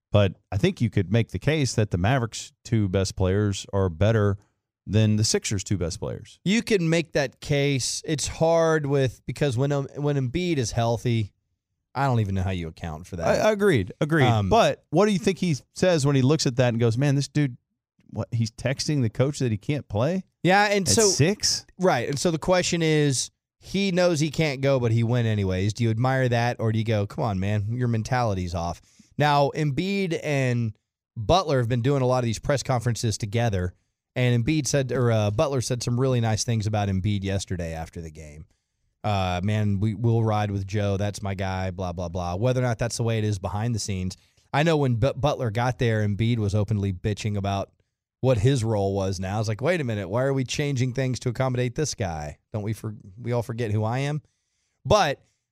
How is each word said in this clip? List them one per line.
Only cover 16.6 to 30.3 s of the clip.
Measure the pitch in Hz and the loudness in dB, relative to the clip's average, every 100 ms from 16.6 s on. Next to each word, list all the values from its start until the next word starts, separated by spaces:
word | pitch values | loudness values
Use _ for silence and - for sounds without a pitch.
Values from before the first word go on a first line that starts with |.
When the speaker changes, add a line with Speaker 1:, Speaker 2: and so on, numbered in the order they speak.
| 123 | 2
Speaker 1:
and | 113 | 4
goes, | 120 113 | 2 2
"Man, | 143 139 | 2 2
this | 139 | 0
dude, | 151 143 120 _ _ _ _ _ | 0 0 -4 _ _ _ _ _
what, | 104 - | -8 -4
he's | 113 113 | -2 -2
texting | - - 135 - 147 | -2 -4 -2 0 0
the | 113 | 0
coach | - 135 - | 2 0 0
that | 127 | -2
he | 107 | -2
can't | - 147 - | -2 -6 -4
play | 101 139 190 - _ | -2 0 -2 -6 _
Speaker 2:
Yeah, | 165 196 208 | 4 4 4
and | 202 160 | 2 2
Speaker 1:
at | |
Speaker 2:
so | 233 208 | 4 4
Speaker 1:
six?" | 170 160 208 - - - - | 4 2 2 -2 -2 -6 0
Speaker 2:
Right, | 180 131 117 | 2 2 0
and | 143 | -2
so | 180 | 0
the | 160 | 0
question | - 180 175 170 | 2 2 2 0
is, | 160 151 147 127 - _ _ _ | 2 4 2 0 -4 _ _ _
he | - 190 196 | -6 -2 2
knows | 180 180 156 | 4 4 2
he | 156 | 0
can't | - 156 135 | 0 -2 0
go, | 135 131 | 2 2
but | 117 | 2
he | 113 | 2
went | 113 123 113 | 2 2 2
anyways. | 104 95 92 104 | 0 0 0 -2
Do | 104 | 0
you | 117 | 0
admire | 113 131 131 127 | 2 0 2 2
that, | 117 120 120 | 2 0 0
or | 113 | -2
do | 110 | 0
you | |
go, | 110 107 101 | 0 0 -2
"Come | - | -4
on, | 123 95 | -2 -2
man, | 98 107 101 | 0 -2 -2
your | 123 123 | -2 0
mentality's | 113 107 127 117 92 90 | -2 0 0 0 -2 -4
off"? | 85 85 82 _ _ _ - | -4 -4 -8 _ _ _ 0
Now, | 147 143 135 | 2 4 2
Embiid | - 151 135 185 202 190 165 | 0 -2 -2 -2 -2 -2 -2
and | 151 | -2